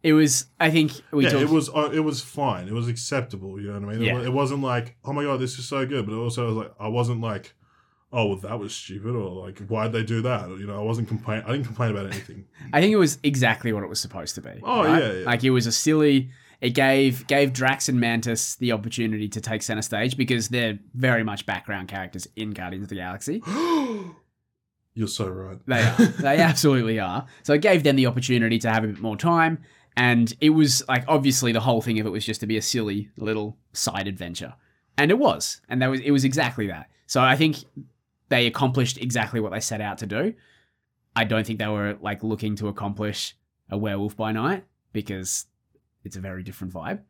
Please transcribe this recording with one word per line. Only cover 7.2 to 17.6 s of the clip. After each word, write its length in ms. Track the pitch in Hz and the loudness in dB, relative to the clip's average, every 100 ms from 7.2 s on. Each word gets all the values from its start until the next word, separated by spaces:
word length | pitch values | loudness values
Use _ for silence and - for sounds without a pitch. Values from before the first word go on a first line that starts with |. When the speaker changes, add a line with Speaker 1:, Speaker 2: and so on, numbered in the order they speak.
| 113 101 - _ _ _ _ _ _ | -4 -6 -10 _ _ _ _ _ _
Speaker 2:
"Oh, 140 | 123 107 | -2 0
well, 100 | 95 | -2
that 200 | 90 120 | -6 -8
was 140 | 101 | -8
stupid," 400 | - - 92 107 | -12 -12 -10 -6
or 320 | 120 98 92 95 | -4 -6 -8 -12
like, 140 | 98 101 | -14 -6
"Why'd 240 | 110 110 | -2 0
they 120 | 113 | -2
do 180 | 113 117 | 0 0
that?" 280 | 120 113 92 | 0 -2 -4
Or, 80 | 95 | -10
you 80 | 101 | -8
know, 120 | 101 | -4
I 40 | |
wasn't 260 | 107 117 113 | -2 -2 -2
complain-, 340 | 110 - 110 110 | -4 -4 -6 -4
I 60 | |
didn't 140 | 139 120 | -4 -4
complain 260 | - 117 | -2 -2
about 140 | 101 98 | -2 -6
anything. 400 | 95 - 98 - _ | -8 -12 -18 -20 _
Speaker 1:
<laughs> 140 | - | -2
I 60 | 147 | 2
think 140 | 190 | 4
it 40 | 214 | 4
was 200 | 160 - | 2 2
exactly 500 | 147 139 123 110 123 | 0 2 2 2 -2
what 100 | 104 | -4
it 60 | 101 | -4
was 100 | 101 | -8
supposed 360 | - 95 76 - | -8 -10 -10 -12
to 60 | |
be, 180 | - 123 | -14 -10
Speaker 2:
Oh, 220 | - 226 160 | -2 0 4
Speaker 1:
right? 160 | 156 | 4
Speaker 2:
yeah, 80 | 123 92 | 2 -2
yeah. 60 | 104 | 0
Speaker 1:
Like, 180 | 120 | 2
it 60 | 131 | 4
was 180 | 127 113 | 4 2
a 40 | |
silly, 560 | - 156 156 151 139 127 - _ _ | 0 4 6 6 4 2 -12 _ _
it 80 | 123 | 0
gave, 560 | 123 135 135 135 127 - | 4 4 6 4 2 0
gave 240 | 139 139 | 2 2
Drax 380 | 127 | 2